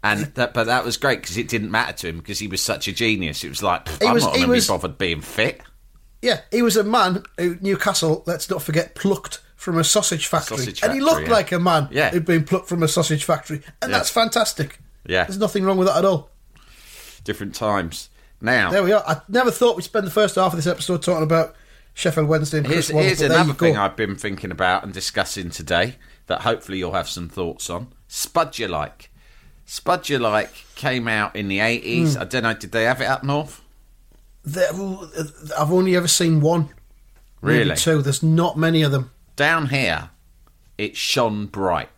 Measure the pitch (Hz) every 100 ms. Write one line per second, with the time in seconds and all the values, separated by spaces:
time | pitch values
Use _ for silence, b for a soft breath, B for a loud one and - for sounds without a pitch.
0 | 104 104 104 - 120 123 113 123 120 113
1 | 139 120 - 95 - 117 101 107 120 -
2 | 85 82 85 101 107 92 - 107 - 92
3 | 113 107 85 71 82 69 101 87 - 78
4 | 220 240 - - 254 247 - 95 92 71
5 | 95 80 71 - 120 - - - - -
6 | - _ 247 208 - 226 233 208 208 220
7 | 185 185 - - 175 175 190 196 202 190
8 | 160 156 - 170 - 180 - 156 - -
9 | 196 196 - - b b - 165 160 214
10 | 196 165 - 165 - 110 123 - - 269
11 | 285 320 - 226 170 175 180 160 139 131
12 | 156 175 160 165 147 185 - 175 160 175
13 | 160 156 - 156 - 147 B B 247 -
14 | - - 226 233 214 - 143 - - -
15 | - 92 87 190 208 202 190 190 185 -
16 | 190 170 - - - - B B B B
17 | B B - 104 101 - 107 101 85 -
18 | - b b b 110 123 95 190 180 208
19 | - 156 - 214 254 - 240 202 - 220
20 | 196 175 208 - 190 165 156 175 - 175
21 | - 170 156 165 160 b b b b -
22 | 180 151 151 160 156 156 143 165 160 151
23 | 190 180 147 151 170 135 170 120 98 -
24 | 107 98 104 95 98 87 92 92 101 92
25 | - - 95 - 87 - 80 87 107 131
26 | b b - - - 117 - 95 90 90
27 | 82 - 85 - 82 - - 87 127 -
28 | _ - - 170 160 - 104 82 69 -
29 | - b b b b b - - - 175
30 | - 139 117 107 101 - - - 139 127
31 | 113 110 104 101 101 98 110 117 - 120
32 | 165 139 92 127 113 110 101 113 113 131
33 | 135 131 135 143 147 - - - - _
34 | - - _ - - 160 180 180 196 190
35 | 165 160 156 - 151 143 147 180 185 180
36 | 175 - 170 160 147 170 147 - - -
37 | - - - - - 123 104 80 - 156
38 | 139 139 160 160 170 151 160 165 151 139
39 | 123 - _ - 143 165 143 135 117 76
40 | 80 _ _ _ - _ _ - 107 -
41 | - 135 117 104 101 98 95 82 58